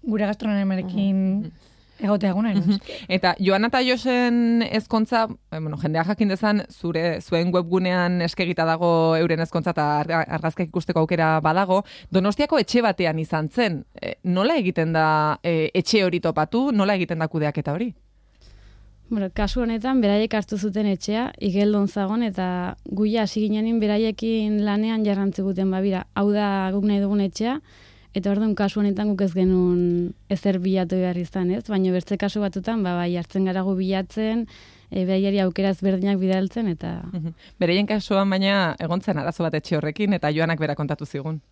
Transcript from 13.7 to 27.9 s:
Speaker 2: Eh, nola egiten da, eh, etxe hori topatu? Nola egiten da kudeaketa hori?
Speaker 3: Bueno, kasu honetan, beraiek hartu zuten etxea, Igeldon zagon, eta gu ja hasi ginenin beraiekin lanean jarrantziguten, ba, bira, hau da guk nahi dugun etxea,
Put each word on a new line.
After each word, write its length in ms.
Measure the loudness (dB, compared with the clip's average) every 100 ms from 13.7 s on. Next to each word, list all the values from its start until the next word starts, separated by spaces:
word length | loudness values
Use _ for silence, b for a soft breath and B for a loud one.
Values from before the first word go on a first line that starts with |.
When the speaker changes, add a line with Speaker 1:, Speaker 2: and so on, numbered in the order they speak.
| -2 -10 -12
Speaker 2:
Eh, 140 | -12 -6
nola 340 | -2 2 2 2
egiten 340 | 0 0 0
da, 480 | 2 4 4 2 0
eh, 260 | 0 0 0
etxe 300 | 0 2 2
hori 160 | 2 0
topatu? 520 | 0 0 0 0 0
Nola 220 | 2 2 0
egiten 240 | -2 -2
da 80 | -2
kudeaketa 440 | -2 -2 -2 -4
hori? 200 | -4 -6 -8 _ _ b b b b b b b b -8
Speaker 3:
Bueno, 200 | -4 -4
kasu 300 | -2 -2 0
honetan, 400 | -2 -2 0 2
beraiek 320 | 4 4 2
hartu 240 | 0 -2 -4
zuten 300 | -2 0 0
etxea, 440 | 0 -2 -2 -4 -2
Igeldon 480 | -2 2 2 4 0
zagon, 360 | 0 -2 0
eta 520 | -2 -2 -2 -2 -6 -8 -8
gu 200 | -2 0
ja 180 | 0
hasi 180 | 0 0 0
ginenin 320 | 0 0 0
beraiekin 840 | 2 2 0 -2 -2 0 0 0 0
lanean 380 | 0 0 0 0
jarrantziguten, 640 | 2 0 0 -2 0 0
ba, 120 | 0
bira, 260 | 0 -2 -4 0
hau 160 | 2
da 400 | 2 0 0 0
guk 120 | 0 2
nahi 140 | 2
dugun 220 | 2 0
etxea, 380 | 0 -2 -4 -4 b b b